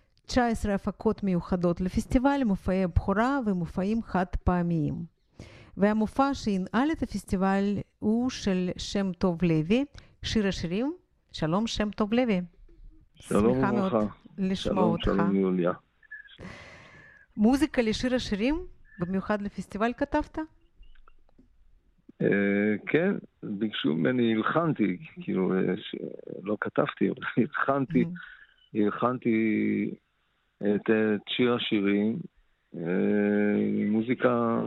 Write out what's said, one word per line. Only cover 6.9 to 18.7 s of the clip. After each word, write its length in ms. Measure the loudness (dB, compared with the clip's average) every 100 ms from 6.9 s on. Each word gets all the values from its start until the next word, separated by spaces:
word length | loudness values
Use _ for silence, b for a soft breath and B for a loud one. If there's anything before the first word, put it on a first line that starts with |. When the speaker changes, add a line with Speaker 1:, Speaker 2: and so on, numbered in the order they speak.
Speaker 1:
את 100 | -2
הפסטיבל 600 | -4 -6 -4 0 2 2 0 -2 -8 _
הוא 320 | 0 0 0
של 400 | -2 -2 0 -2 -4
שם 360 | -4 -2 -2 0
טוב 260 | 0 2
לוי, 400 | 2 2 4 2 0 B B B
שיר 240 | -2 0 0
השירים. 460 | 0 -4 -2 -4 -6 _ _ _
שלום, 340 | -4 0 0 0
שם 240 | -2 -2
טוב 220 | -2 0
לוי. 280 | 2 2 0 -2 -10 -20 -20 -20 -20 _
Speaker 2:
שלום 400 | -16 0 4 4
Speaker 1:
שמחה 180 | 4 2
מאוד 200 | 2 2
Speaker 2:
וברכה. 220 | 2 0 -4 -14 -4
Speaker 1:
לשמוע 360 | -2 -2 -2
Speaker 2:
שלום, 160 | 2 2
Speaker 1:
אותך. 120 | 2
Speaker 2:
שלום, 320 | 0 2 2 2
יוליה. 360 | 2 2 0 -2 _ _ -20 -18 B B B B B B B B B B B 2
Speaker 1:
מוזיקה 460 | 4 4 2 2
לשיר 320 | 0 0 0
השירים, 400 | -2 -2 -2 0 -2 -6